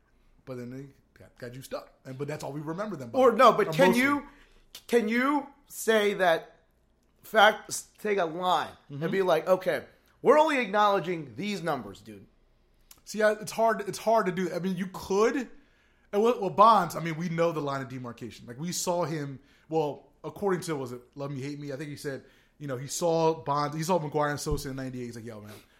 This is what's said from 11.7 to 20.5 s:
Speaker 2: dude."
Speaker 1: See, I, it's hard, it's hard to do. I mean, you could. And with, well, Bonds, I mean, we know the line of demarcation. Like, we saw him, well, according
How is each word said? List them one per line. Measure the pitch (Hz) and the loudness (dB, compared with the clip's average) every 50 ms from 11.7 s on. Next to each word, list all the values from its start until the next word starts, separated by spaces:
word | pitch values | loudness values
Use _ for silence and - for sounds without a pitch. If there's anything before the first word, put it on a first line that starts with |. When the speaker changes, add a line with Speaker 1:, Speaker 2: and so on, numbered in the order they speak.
| 151 127 110 101 95 - | -4 -4 -6 -10 -16 -18
Speaker 2:
dude." | - 113 104 98 92 _ _ _ _ _ _ _ _ _ _ _ _ - - _ _ | -18 -20 -20 -20 -20 _ _ _ _ _ _ _ _ _ _ _ _ -20 -20 _ _
Speaker 1:
See, | - - 208 214 | -10 -2 2 2
I, | 214 214 | 2 2
it's | 214 214 - - | 0 -4 -8 -2
hard, | 220 226 226 220 196 202 | 0 2 2 2 0 -4
it's | 190 - - | -8 -8 -4
hard | - 220 226 226 196 | 0 2 2 2 2
to | 185 170 | 2 0
do. | 180 185 165 160 | -2 -2 -4 -4
I | 175 | -4
mean, | 170 190 185 | -4 -4 -4
you | 170 196 185 - | -4 -6 -8 -10
could. | 165 - - 190 202 220 247 247 285 233 - - - _ _ _ _ _ _ _ _ _ _ - | -10 -6 -2 0 2 2 2 2 0 -4 -6 -10 -20 _ _ _ _ _ _ _ _ _ _ 0
And | 202 220 | 2 4
with, | 233 247 196 | 2 2 2
well, | 202 180 | 0 0
Bonds, | 147 160 208 226 220 202 175 160 - | 4 8 8 8 8 6 4 0 -2
I | 156 | -6
mean, | 160 165 156 | -6 -6 -6
we | 151 175 180 | -6 -6 -4
know | 165 165 170 170 160 | 0 2 2 2 2
the | 156 | 0
line | 147 143 139 135 135 | -4 -4 -4 -4 -6
of | 123 | -8
demarcation. | 127 131 127 120 113 - 123 110 104 - - | -10 -12 -12 -12 -12 -12 -14 -14 -14 -16 -16
Like, | 117 120 123 | -16 -12 -10
we | 160 180 - | -8 -6 -6
saw | - - 190 175 175 170 | -4 -4 -2 -2 -2 -2
him, | 143 165 151 143 139 135 123 _ _ _ _ _ - | -2 -4 -6 -6 -8 -10 -12 _ _ _ _ _ -4
well, | 160 160 151 147 131 - - _ _ _ - | -2 -2 0 -2 -4 -8 -14 _ _ _ -16
according | 156 - - 208 196 | -14 -10 -4 -2 -2